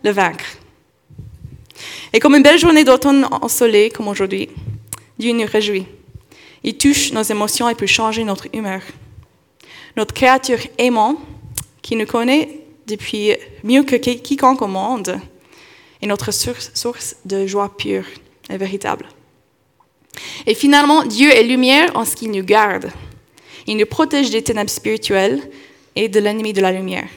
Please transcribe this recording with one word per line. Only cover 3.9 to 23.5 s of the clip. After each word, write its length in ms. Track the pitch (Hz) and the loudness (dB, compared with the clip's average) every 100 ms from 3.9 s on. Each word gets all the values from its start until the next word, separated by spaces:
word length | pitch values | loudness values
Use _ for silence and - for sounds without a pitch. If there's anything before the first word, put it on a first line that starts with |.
| - 208 | -2 -8
aujourd'hui, 420 | 196 190 190 - - - - - - _ - | -4 -4 -4 -8 -10 -12 -14 -16 -20 _ -6
Dieu 140 | 226 | -2
nous 120 | 233 214 | 0 0
réjouit. 400 | 214 208 196 185 - _ - _ - - _ | 0 0 -4 -6 -18 _ -20 _ -20 -20 _
Il 140 | - - | -8 2
touche 340 | 277 285 - | 2 2 0
nos 100 | 220 | -2
émotions 480 | 214 208 208 - 240 | -2 -2 -2 0 -2
et 60 | 233 | -2
peut 100 | 196 | 0
changer 380 | - 220 220 | 0 0 -2
notre 240 | 220 190 - | -4 -6 -8
humeur. 280 | 226 208 190 - - - - - _ _ _ _ - - - | -8 -8 -8 -12 -20 -20 -20 -20 _ _ _ _ -20 -10 -6
Notre 180 | 214 | -4
créature 460 | - 254 262 262 233 - - | 2 4 4 2 -4 -4 -2
aimant, 380 | 247 240 214 311 - - - - - _ | 0 2 0 -2 -8 -20 -12 -12 -14 _
qui 140 | - 226 | -8 -6
nous 100 | 208 | -2
connaît 560 | 233 240 285 311 - - _ - | -2 2 2 0 -10 -20 _ -10
depuis 480 | 208 - 208 208 - - - | -10 -6 -2 0 0 -4 -12
mieux 200 | 208 262 | 2 2
que 120 | 277 254 | 4 0
qui-, 260 | - 240 | 0 -4
quiconque 400 | - 277 254 262 | -4 2 2 2
au 60 | 208 | -2
monde, 520 | 190 202 254 185 180 - _ _ - - - _ _ | -4 -4 -4 -6 -8 -12 _ _ -20 -20 -20 _ _
est 60 | 208 | -6
notre 240 | 202 - | -4 -4
source, 400 | 202 240 240 - | -4 -6 -8 -10
source 420 | - 233 240 - - 190 | -8 -8 -8 -12 -14 -6
de 200 | 196 196 | -4 -2
joie 300 | 202 202 202 | -2 -4 -6
pure 280 | 202 190 185 - _ _ - | -6 -6 -6 -18 _ _ -14
et 80 | 190 | -8
véritable. 500 | 190 196 - - - _ _ _ _ _ _ _ _ _ _ - - - - | -8 -6 -6 -6 -10 _ _ _ _ _ _ _ _ _ _ -18 -16 -10 -4
Et 80 | |
finalement, 500 | 226 277 285 285 311 | 0 4 4 6 4
Dieu 260 | 247 214 285 | 2 2 6
est 140 | 247 | 6
lumière 480 | 233 254 254 277 349 - | 4 2 4 4 2 0
en 100 | 226 | -4
ce 100 | - | -6
qu'il 160 | 226 | -6
nous 120 | 202 | -6
garde. 460 | 185 214 214 190 180 - - - _ _ _ | 2 2 2 -2 -8 -14 -20 -20 _ _ _